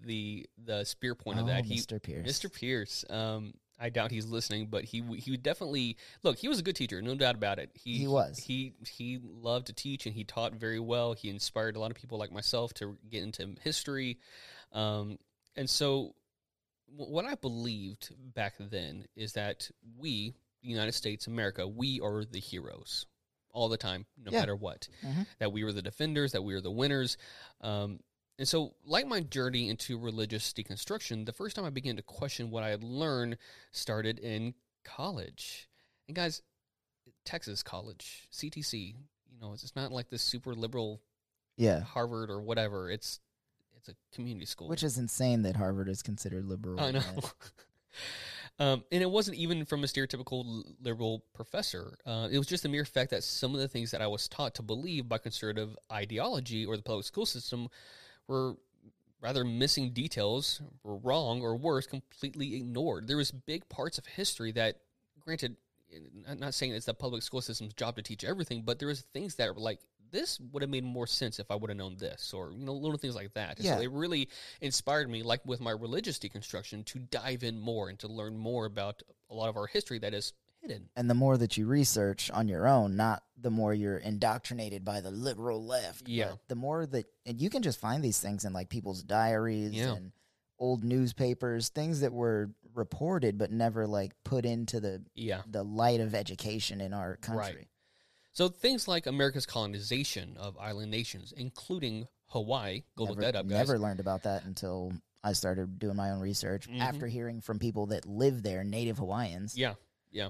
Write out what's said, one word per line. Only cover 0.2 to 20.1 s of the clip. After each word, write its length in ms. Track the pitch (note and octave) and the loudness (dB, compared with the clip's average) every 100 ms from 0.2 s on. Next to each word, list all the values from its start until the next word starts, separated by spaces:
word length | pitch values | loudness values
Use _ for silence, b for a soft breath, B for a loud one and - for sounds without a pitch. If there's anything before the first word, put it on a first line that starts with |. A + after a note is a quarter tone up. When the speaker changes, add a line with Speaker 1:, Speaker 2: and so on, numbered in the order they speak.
| G#2+ G#2 - - | -4 -6 -10 -12
Speaker 1:
the 200 | A2+ G#2+ | -4 -2
spear 320 | G2+ - B2 A#2+ | -2 -2 -4 -4
point 240 | - G#2+ | -2 0
of 60 | A#2 | 2
Speaker 2:
Oh, 20 | |
Speaker 1:
that. 180 | B2+ A2 | 2 2
He, 100 | A#2 | 0
Speaker 2:
Mister 240 | G#2+ A2 | -2 -4
Pierce. 260 | - D2+ F2+ | -4 -6 -2
Speaker 1:
Mister 240 | C#3 G3 | -2 -2
Pierce. 540 | - B2 B2+ G2+ - - | -6 -2 -2 -2 -4 -4
Um, 440 | G#2+ A2 A2 G#2+ - _ - | -2 -2 -2 -6 -12 _ -6
I 80 | A#2+ | -2
doubt 220 | A#2 A2+ | 2 2
he's 140 | A2+ A2 | 0 -2
listening, 400 | A2+ - G#2+ A2 | -2 0 -2 0
but 160 | G#2+ - | -2 -2
he 160 | A#2 | -4
w-, 180 | A#2+ A2+ | -4 -6
he 160 | B2 B2+ | -4 -2
definitely, 600 | C3+ E3 F3 C#3+ B2 A2+ B B | 0 0 0 0 0 -2 B B
look, 140 | F3+ B2 | 2 2
he 100 | B3+ | 2
was 120 | C4+ | 0
a 40 | |
good 120 | E3+ F3+ | 0 0
teacher, 260 | A#2+ F#2 | -2 -2
no 140 | A2+ C3+ | -2 4
doubt 180 | C3 A#2+ | 4 4
about 220 | G#2 G2 | 2 0
it. 120 | C2+ | -4
He, 240 | - - A#2+ | -10 -4 0
Speaker 2:
He 100 | C#3 | 4
was. 300 | C#3 C#2+ - | 4 4 0
Speaker 1:
he, 360 | - B2+ C3 - A2+ | -4 -2 -2 -8 -12
he 320 | - A#2+ B2+ | -8 -6 -6
loved 440 | A#2+ A2+ A#2 B2 B2 | -8 -6 0 0 0
to 60 | |
teach, 320 | A#2 C#3 C#3 - | -6 -4 -4 -4
and 80 | |
he 100 | G#2+ | -6
taught 300 | G#2 - A2+ | -6 -2 -2
very 260 | A2 A2+ A2+ | 0 -2 -2
well. 340 | A2+ A#2+ A#2+ | 2 2 2
He 160 | A2 G#2 | 0 -4
inspired 460 | G2+ - A2 A2 A2 | -4 -2 0 0 0
a 40 | |
lot 100 | A2 | -4
of 60 | A2 | -6
people 200 | A#2+ A2 | -8 -6
like 120 | G#2 | -6
myself 420 | F#2+ G#2 B2 A#2+ - | -2 0 2 0 -4
to 220 | G2+ G2+ G#2+ | -8 -8 -8
get 140 | A2 | -6
into 320 | G2+ G#2 G2 G2 | -6 -6 -8 -6
history. 580 | D#3 D3+ - C#3 B2+ A#2 B B B B B | -2 -2 -2 -2 -2 -4 B B B B B
Um, 460 | G#2+ G#2+ G#2 G#2 G#2+ _ _ _ - | 0 2 2 -2 -8 _ _ _ -4
and 140 | C3 | 0
so 440 | - C#3+ C3+ G#2 - _ _ _ _ _ _ _ C#3+ | 4 4 4 0 -8 _ _ _ _ _ _ _ -12
w-, 160 | D3 | -2
what 140 | D#3 A#3 | 0 0
I 100 | C#4+ | -2
believed 760 | C3 A#2 A#2+ G#2+ F#2+ G#2+ - A#2+ C3 A#2+ | -2 -2 -2 -2 -6 -10 -14 -14 -12 -4
back 180 | G2+ - | -4 -4
then 460 | G2+ G#2 D#2+ D2+ - - | -6 -4 -4 -8 -12 -8
is 180 | G#2+ | -6
that 360 | - G#2 - - - A2+ A#2 | -2 -2 -2 -6 -12 -20 -10
we, 380 | D#3 | -4